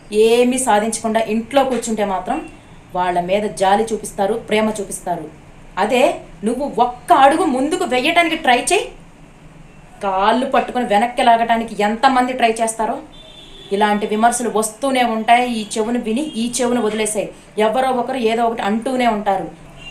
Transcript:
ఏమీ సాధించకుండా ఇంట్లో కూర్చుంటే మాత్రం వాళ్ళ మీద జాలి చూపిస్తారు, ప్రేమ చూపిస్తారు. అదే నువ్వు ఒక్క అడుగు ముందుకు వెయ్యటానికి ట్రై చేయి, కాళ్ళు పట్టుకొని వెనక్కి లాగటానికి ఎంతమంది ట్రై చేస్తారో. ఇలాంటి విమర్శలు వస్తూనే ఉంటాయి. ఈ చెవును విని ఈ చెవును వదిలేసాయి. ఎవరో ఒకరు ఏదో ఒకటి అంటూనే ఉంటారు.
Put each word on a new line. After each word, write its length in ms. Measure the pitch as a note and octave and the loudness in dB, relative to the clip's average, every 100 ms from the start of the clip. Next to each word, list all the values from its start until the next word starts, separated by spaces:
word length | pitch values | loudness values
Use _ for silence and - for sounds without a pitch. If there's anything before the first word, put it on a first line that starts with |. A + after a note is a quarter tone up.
| - | -2
ఏమీ 440 | G#3 A3+ A#3+ B3 B3+ | 2 4 4 4 2
సాధించకుండా 640 | A#3 G#3 A3+ - A3 A3 G#3 | 2 2 0 -4 -2 -2 -2
ఇంట్లో 280 | A3+ - C#4 | -4 0 0
కూర్చుంటే 420 | B3+ A#3 A#3 G#3+ G3 | 0 -2 -4 -4 -2
మాత్రం 320 | F3+ - D4+ - - - - - F3+ | -4 -4 -6 -8 -18 -20 -20 -8 -4
వాళ్ళ 220 | F3+ F3 | -2 -2
మీద 240 | F3 G3+ G#3+ - | 0 -2 -2 0
జాలి 240 | F#3+ G#3+ A3+ | 2 2 0
చూపిస్తారు, 420 | G#3+ - - G3 A#3 - | -6 -8 -2 -2 -2 -2
ప్రేమ 240 | G#3+ G#3+ G#3 | 0 0 -2
చూపిస్తారు. 460 | F#3 - F#3 D#3+ D3+ - - - - F#3 | -8 -8 -6 -6 -8 -16 -20 -20 -12 -4
అదే 260 | G#3+ B3 D#4 - - - | 0 2 2 0 -10 -6
నువ్వు 220 | G#3 B3+ C4+ G#3+ - | -4 -4 -4 0 0
ఒక్క 240 | - - | -2 2
అడుగు 320 | C#4 C#4 D#4+ E4+ | 6 6 4 0
ముందుకు 380 | B3+ D4 F4+ | 0 -2 -2
వెయ్యటానికి 540 | A#3 B3+ D4 E4+ E4 D#4+ C4 | -2 0 2 2 2 0 2
ట్రై 140 | B3 B3 | 2 2
చేయి, 140 | G4+ B4 - - - - - - - - - - - | 0 -2 -12 -20 -20 -20 -20 -20 -20 -20 -20 -20 -8
కాళ్ళు 420 | G3 F#3+ G#3 B3 C4 | -4 0 2 2 2
పట్టుకొని 400 | B3 - B3 A3 | 0 0 -4 0
వెనక్కి 380 | G3+ A#3+ - | 2 2 2
లాగటానికి 600 | A#3+ A#3 A#3 A3+ A3+ G3+ | 4 4 4 0 -2 -2
ఎంతమంది 500 | G#3 A3+ C#4 B3+ B3+ | -2 2 2 2 0
ట్రై 200 | B3+ A3+ A3+ | 0 0 0
చేస్తారో. 360 | A3+ - A3 C#4+ - - - - - - - | -4 -2 -4 -6 -10 -20 -20 -20 -20 -20 -6
ఇలాంటి 340 | G3 G#3+ G#3 G#3 | 0 2 2 0
విమర్శలు 420 | G#3+ A#3 A#3 A3+ G#3 | 2 2 2 -2 -2
వస్తూనే 480 | - - C4+ B3+ | -2 -4 -2 0
ఉంటాయి. 440 | A#3 A3 A3 A#3+ B3 A3 | 0 0 2 2 2 -4
ఈ 20 | G#3 | -4
చెవును 260 | A3+ A3 A#3+ | -4 -2 -4
విని 240 | G#3+ A#3 D#4 A3 | -2 -4 -4 -6
ఈ 40 | A#3+ - | -6 -2
చెవును 200 | A#3+ A#3+ | 0 0
వదిలేసాయి. 480 | G#3+ A3 G#3+ G#3 D#3+ - - G3+ | 0 -2 -2 -4 -6 -10 -10 -2
ఎవరో 320 | G#3+ B3+ C4 | 0 2 0
ఒకరు 260 | B3 A#3+ C4+ | -2 -2 -2
ఏదో 260 | A3 A3+ | 0 0
ఒకటి 180 | A#3 A3+ | 0 -2
అంటూనే 460 | G3 A3 C4 B3+ A#3 | -2 -2 -2 0 0
ఉంటారు. 400 | G#3 G3 F#3 D#3+ - - - - | 0 -2 -2 -4 -12 -20 -20 -18